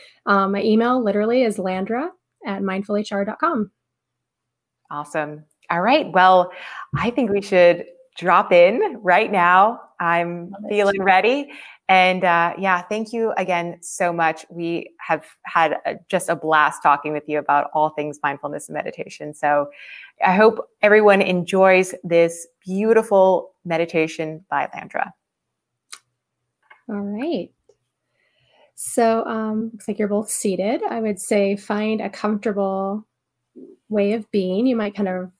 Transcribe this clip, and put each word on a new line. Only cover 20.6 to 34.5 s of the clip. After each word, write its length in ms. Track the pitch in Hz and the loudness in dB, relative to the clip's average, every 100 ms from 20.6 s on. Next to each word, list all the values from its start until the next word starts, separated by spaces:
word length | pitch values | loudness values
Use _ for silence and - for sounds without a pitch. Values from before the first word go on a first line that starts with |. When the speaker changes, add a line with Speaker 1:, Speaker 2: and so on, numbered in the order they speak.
| - - | -10 0
Speaker 2:
everyone 380 | 208 214 208 196 | 4 6 6 4
enjoys 720 | 185 180 170 190 190 185 185 - | 2 -2 0 4 6 4 2 -6
this 420 | 170 170 170 170 - _ | 0 2 2 -2 -16 _
beautiful 920 | 185 190 220 220 220 196 190 185 - _ | -8 -4 2 2 4 4 4 2 -2 _
meditation 800 | 175 165 165 165 160 - 156 156 - | -6 -4 -2 -2 -2 -4 -10 -10 -6
by 200 | 143 139 | -6 -6
Landra. 360 | - - - - - _ _ _ _ _ _ _ - _ _ _ _ _ _ _ _ - | -10 -10 -6 -8 -10 _ _ _ _ _ _ _ -20 _ _ _ _ _ _ _ _ -12
Speaker 1:
All 120 | 202 | -10
right. 500 | 202 208 302 269 - _ _ _ _ _ _ _ _ _ _ _ _ | -8 -8 -6 -6 -8 _ _ _ _ _ _ _ _ _ _ _ _
So, 500 | - - - 226 226 - | -10 -4 0 0 0 -4
um, 440 | 220 220 214 226 | -6 -6 -6 -6
looks 140 | 226 - | -10 -10
like 120 | 202 | -6
you're 100 | 208 | -2
both 220 | 202 214 | -2 -4
seated. 520 | - 208 180 196 294 415 | -4 -4 -2 -4 -4 -4
I 120 | 233 | -6
would 200 | 220 208 | -6 -4
say 360 | - 208 196 196 | -2 0 0 -2
find 440 | - 208 214 220 | -4 -4 -2 -4
a 100 | 202 | -6
comfortable 960 | - 214 208 220 202 196 190 196 214 - _ _ _ _ - - - - | -6 -4 -2 -4 -4 -4 -4 -6 -8 -12 _ _ _ _ -20 -20 -20 -6
way 260 | 208 202 | -2 0
of 140 | 226 214 | -2 -4
being. 360 | 208 185 | -2 -2